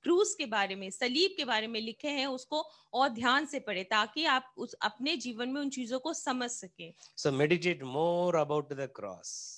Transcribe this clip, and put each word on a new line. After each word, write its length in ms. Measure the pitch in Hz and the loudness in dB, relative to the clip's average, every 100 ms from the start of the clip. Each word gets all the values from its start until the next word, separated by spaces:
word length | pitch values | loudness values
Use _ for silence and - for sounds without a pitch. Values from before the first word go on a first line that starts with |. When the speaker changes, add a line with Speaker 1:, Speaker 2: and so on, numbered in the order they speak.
Speaker 1:
क्रूस 320 | - 349 415 | 4 4 4
के 120 | - 277 | 0 -2
बारे 280 | 214 196 | 0 0
में, 160 | 196 190 | -2 -8
सलीब 440 | - 247 254 381 381 | -2 0 4 2 2
के 80 | |
बारे 220 | 262 220 220 | 0 0 0
में 140 | 226 | -4
लिखे 280 | 220 220 294 | -6 -6 -4
हैं 180 | 285 269 | -2 -2
उसको 440 | 254 - 202 - - _ | -4 -2 -4 -4 -10 _
और 160 | 240 277 | 2 2
ध्यान 380 | 226 247 269 302 | 2 4 4 2
से 140 | 277 | -6
पढ़े 240 | 208 185 | -4 -4
ताकि 400 | 190 220 208 302 | 2 2 2 0
आप 300 | 320 262 254 - | 2 2 0 -10
उस 160 | 240 | -10
अपने 440 | - 214 - 269 330 | -2 -4 -2 -2 -2
जीवन 320 | 247 220 247 | -4 -6 -4
में 120 | 269 | -2
उन 100 | 285 | -4
चीजों 280 | 254 233 254 | -4 -4 -4
को 160 | 302 | -4
समझ 360 | 320 - 254 240 | -4 -2 -2 -2
सकें। 440 | - 190 _ 165 - - - | -6 -12 _ -18 -16 -20 -2
Speaker 2:
So 120 | 151 | 0
meditate 500 | 135 151 175 175 160 | 2 4 4 2 -2
more 520 | 131 135 170 175 180 | -4 0 2 2 2
about 340 | 165 143 147 139 | 2 2 0 -2
the 200 | 139 135 - | -6 -6 -8
cross. 280 | 101 90 - - - | -10 -10 -12 -12 -12